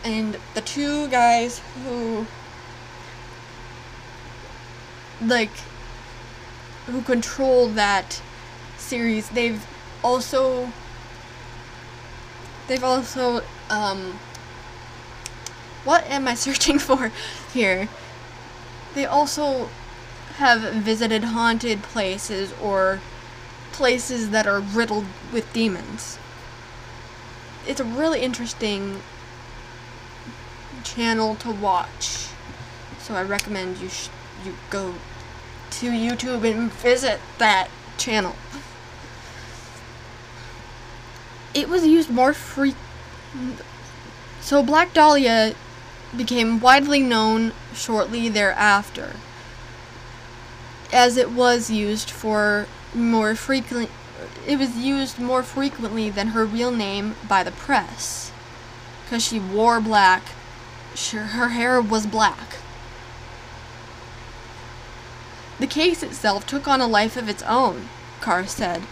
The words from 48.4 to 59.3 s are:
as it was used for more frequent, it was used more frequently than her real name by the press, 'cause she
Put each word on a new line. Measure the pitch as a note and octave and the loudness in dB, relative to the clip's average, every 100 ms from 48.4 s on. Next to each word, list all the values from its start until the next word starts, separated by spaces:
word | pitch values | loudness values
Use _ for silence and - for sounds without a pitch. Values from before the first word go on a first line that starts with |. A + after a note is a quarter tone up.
| G3+ - G#3 G3+ G#3 - - - - - - - - - - - - - - - - - - - - | 4 6 6 6 4 -8 -10 -10 -14 -16 -16 -16 -16 -16 -16 -16 -16 -16 -16 -16 -16 -16 -16 -16 4
as | C4 B3 B3 | 8 8 8
it | A#3+ | 2
was | A#3+ B3 A#3+ A3+ | 6 6 6 4
used | G#3+ G#3 G#3+ - | 2 2 0 -4
for | - A3 G#3+ G#3 G#3 G#3 - - | -4 0 4 4 2 0 -10 -6
more | A#3 A#3 A3+ G#3+ A3 | 0 4 6 4 0
frequent, | - C4+ B3 A#3+ A3 - - - - - - | 2 0 0 -4 -4 -8 -16 -14 -14 -10 0
it | C#4+ | 2
was | C4+ A#3 | 2 0
used | B3+ C#4 C4+ - | 0 0 0 -4
more | B3 B3+ | 0 0
frequently | B3 - C#4 C4+ A3+ A3+ G#3+ | 0 -2 -2 -2 -4 -2 -2
than | G3+ G#3+ | 0 0
her | A3+ A3 | 2 2
real | A3+ B3 | 2 0
name | A#3+ G3+ G3+ G#3 A3 G#3 | 0 0 -2 -4 -6 2
by | G3 | 2
the | F3+ | 2
press, | - - C4 - - - - - - - - - - - - - | -4 2 2 2 -8 -8 -8 -10 -14 -16 -16 -16 -16 -16 -16 -6
'cause | A#3 | -2
she | A3+ | 0